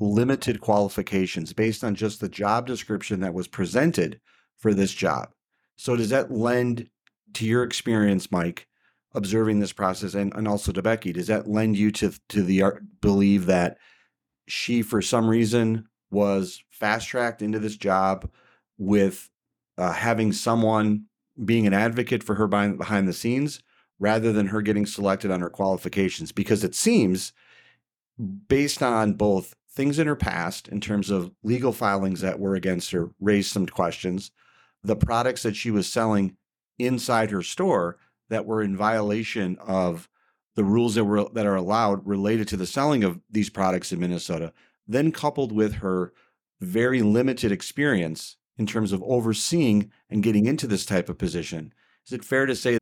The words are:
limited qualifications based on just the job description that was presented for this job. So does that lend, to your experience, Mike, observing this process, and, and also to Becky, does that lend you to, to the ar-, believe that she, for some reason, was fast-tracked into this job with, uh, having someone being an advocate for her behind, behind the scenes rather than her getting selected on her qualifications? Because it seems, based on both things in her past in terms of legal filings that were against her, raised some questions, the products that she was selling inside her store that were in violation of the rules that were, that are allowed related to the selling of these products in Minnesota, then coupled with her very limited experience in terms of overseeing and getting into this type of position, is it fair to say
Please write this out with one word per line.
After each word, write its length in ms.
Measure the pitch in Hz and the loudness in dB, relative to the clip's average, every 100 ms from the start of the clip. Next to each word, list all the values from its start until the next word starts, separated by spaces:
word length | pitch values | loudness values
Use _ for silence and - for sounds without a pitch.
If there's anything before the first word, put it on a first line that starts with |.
limited 580 | 104 104 123 135 - 107 | 0 2 2 0 -2 -2
qualifications 920 | - 104 101 - 98 98 92 - 80 | 2 2 2 -2 -4 -2 -2 -4 -6
based 320 | - 110 107 | -2 -2 -2
on 100 | 120 | -4
just 260 | 98 107 104 | -2 -4 -4
the 80 | 98 | -10
job 380 | - 101 113 123 | -4 0 0 -2
description 540 | 120 - 104 - 98 | -6 -6 -6 -4 -4
that 140 | 95 | -4
was 120 | 87 87 | -6 -6
presented 720 | - 90 104 160 160 82 - _ _ _ _ | -6 -2 0 2 0 -2 -4 _ _ _ _
for 160 | 110 | 0
this 200 | 98 98 | 2 0
job. 360 | - 92 67 - _ _ _ _ - | 0 -2 -2 -6 _ _ _ _ -10
So 180 | - | -2
does 140 | 120 107 | 0 2
that 240 | 131 - | 0 0
lend, 560 | 120 117 123 123 120 117 _ _ _ _ | -2 0 2 0 -2 -8 _ _ _ _
to 120 | - 110 | -4 0
your 160 | 120 | 0
experience, 680 | 120 - - 110 104 95 - | 0 -4 0 4 4 2 0
Mike, 340 | 90 85 - - _ _ _ _ | -2 -2 -6 -14 _ _ _ _
observing 460 | - 98 110 110 104 | -6 -2 2 2 2
this 140 | 95 | 0
process, 400 | - 95 92 98 | -2 -2 -2 -4
and, 200 | 98 101 | -2 -2
and 140 | - 107 | -2 -2
also 240 | 104 - | -2 -2
to 100 | 92 | -2
Becky, 300 | 110 113 92 | 0 0 -2
does 140 | 85 90 | -4 0
that 220 | 110 107 | -2 0
lend 280 | 107 110 101 | 0 2 2
you 140 | 104 | 0
to, 200 | 101 101 - - | 2 -2 -4 -4
to 120 | 104 | 0
the 200 | 92 95 | 4 4
ar-, 180 | 95 - - - | 4 2 -8 -2
believe 460 | 104 98 101 101 87 | 2 4 4 4 4
that 300 | 90 87 - _ _ _ _ _ _ - | 2 2 -2 _ _ _ _ _ _ -12
she, 340 | - - 120 | -8 -2 -2
for 200 | 110 113 | 0 0
some 260 | - 120 113 | 2 2 4
reason, 580 | 117 110 117 113 113 - _ - | 4 4 2 2 0 -6 _ -4
was 520 | 98 101 98 92 - _ | 0 2 2 -2 -8 _
fast-tracked 720 | - 107 110 - 127 120 113 | -6 -2 -2 -2 -2 -2 -2
into 160 | 107 107 | -4 -2
this 180 | 107 107 | -4 -4
job 520 | 98 95 95 95 90 _ _ _ _ - | 0 2 2 0 -6 _ _ _ _ -6
with, 520 | 95 104 98 95 - _ _ _ _ - | 2 4 4 0 -14 _ _ _ _ -4
uh, 140 | 90 | -4
having 400 | 90 113 113 110 | -2 0 2 2
someone 720 | 107 117 117 110 110 107 104 - _ _ - | 0 0 2 2 2 2 0 -4 _ _ -6
being 220 | 104 117 104 | 0 2 4
an 80 | |
advocate 480 | 98 113 117 120 120 | 4 2 0 -2 -2
for 140 | - 104 | -2 0
her 120 | 107 | 2
behind, 300 | 101 101 85 | 2 0 -2
behind 280 | 90 104 95 | -2 0 0
the 60 | |
scenes 500 | 85 117 127 147 - _ _ _ - | 0 -2 -2 -2 -6 _ _ _ -4
rather 340 | 101 113 113 | 0 2 2
than 140 | 107 98 | 2 2
her 160 | 107 | 0
getting 240 | 104 104 104 | 0 0 0
selected 440 | - 101 95 101 | -2 0 0 0
on 100 | 92 | -2
her 100 | 85 | -4
qualifications? 840 | - 95 92 90 101 95 - 80 | -2 -2 0 -2 0 0 -2 -8
Because 320 | - 98 104 | -4 0 0
it 100 | 90 | 0
seems, 580 | - 220 233 101 92 - - _ - _ _ _ _ _ - 101 98 - | 0 2 4 4 2 -4 -14 _ -20 _ _ _ _ _ -12 -10 -8 0
based 340 | 135 143 - | 2 2 0
on 300 | 131 113 107 | 0 2 2
both 400 | 98 104 95 90 - _ | 2 2 2 -2 -14 _
things 260 | - 139 143 | -2 0 2
in 80 | 151 | 0
her 100 | 147 | 0
past 520 | - 87 85 - - | -2 -2 -4 -6 -8
in 120 | 104 | -8
terms 300 | - 104 95 | -4 -2 0
of 200 | 98 90 - | 0 -2 -6
legal 300 | 107 123 127 | -2 0 0
filings 480 | 104 107 98 95 87 | 0 0 2 0 -2
that 200 | 95 90 | -2 -2
were 160 | 98 95 | -2 0
against 340 | 92 90 - | 0 -2 -2
her, 200 | 90 82 - | -4 -4 -2
raised 320 | 98 101 95 | 2 2 2
some 140 | 104 87 | -2 -2
questions, 640 | - 87 - 92 92 - _ _ _ _ _ | 0 -2 -2 -4 -4 -8 _ _ _ _ _
the 140 | 98 107 | -4 0
products 480 | - 117 123 123 | 2 2 0 -2
that 100 | 113 | -4
she 160 | 104 117 | -4 -2
was 160 | 104 90 | 0 0
selling 500 | 123 113 104 95 - _ _ _ - | 0 2 2 0 -4 _ _ _ -4
inside 520 | 123 127 - 117 107 | -2 -2 0 0 0
her 100 | 101 | -2
store 560 | 85 - 185 117 87 - _ _ - | -4 -2 0 2 0 -6 _ _ -8
that 180 | 110 101 | -6 -2
were 160 | 110 | -2
in 140 | 104 95 | -2 0
violation 800 | 107 113 104 107 110 117 90 92 | 0 2 0 -2 -4 -4 -4 -4
of 480 | - 95 90 85 - _ _ _ _ - | -2 0 0 -2 -10 _ _ _ _ -2
the 80 | |
rules 320 | 98 113 117 110 | 2 2 2 2
that 80 | |
were, 240 | 104 104 101 | 2 2 0
that 160 | 117 104 | -2 0
are 80 | |
allowed 500 | 98 90 110 110 98 | 0 0 2 2 0
related 440 | 98 98 101 113 104 | -2 -2 2 0 0
to 80 | 101 | -4
the 100 | 90 | -4
selling 380 | 135 143 139 | 0 2 2
of 160 | 98 87 _ | 0 -2 _
these 180 | 107 101 | -2 -2
products 440 | - 95 90 - | 0 0 0 -2
in 80 | 87 | -4
Minnesota, 520 | 87 87 - 82 80 - _ _ - | -2 -4 -4 -6 -6 -12 _ _ -2
then 240 | 120 156 | 0 2
coupled 400 | 156 147 147 131 | 0 -2 -2 -2
with 220 | 107 107 | 0 0
her 380 | 104 98 92 87 _ _ _ _ - | 0 -2 -2 -4 _ _ _ _ -14
very 400 | 92 107 123 127 | -4 0 2 4
limited 520 | 104 113 127 123 113 | 4 4 2 0 0
experience 840 | 101 - - 147 110 82 80 - - _ - | -2 -4 -2 0 2 0 -6 -12 -18 _ -6
in 80 | 107 | -4
terms 260 | 113 104 | -2 -2
of 100 | 95 | -2
overseeing 840 | 101 123 113 104 - 170 135 104 101 _ - | 0 0 0 -2 0 2 4 4 2 _ -6
and 120 | 107 | -2
getting 240 | 107 107 110 | 2 2 2
into 200 | 156 120 | 0 -2
this 180 | 98 | -4
type 240 | - 95 85 | 0 -2 -2
of 80 | 87 | -4
position, 560 | 92 85 78 82 78 _ _ _ - | -4 -4 -6 -8 -12 _ _ _ -12
is 60 | |
it 120 | 123 | -12
fair 200 | - 131 | -2 0
to 120 | 135 127 | 0 0
say 200 | 127 120 | 0 0